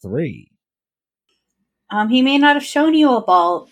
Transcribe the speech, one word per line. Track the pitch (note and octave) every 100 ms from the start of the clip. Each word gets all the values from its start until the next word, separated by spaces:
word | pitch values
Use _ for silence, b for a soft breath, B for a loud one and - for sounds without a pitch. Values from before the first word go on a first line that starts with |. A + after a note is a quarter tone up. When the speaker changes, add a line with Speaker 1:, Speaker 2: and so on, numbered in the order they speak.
Speaker 1:
three. | G2 A#2 D#3+ A1 - _ _ _ _ _ _ _ _ _ _ _ _ _ -
Speaker 2:
Um, | G#3 G#3+
he | B3
may | C4 C#4
not | D4 C#4+
have |
shown | C#4+ C#4+ D#4
you | D#4 D4+ A#3+
a |
ball | G#3+ F3+ E3+ F3 -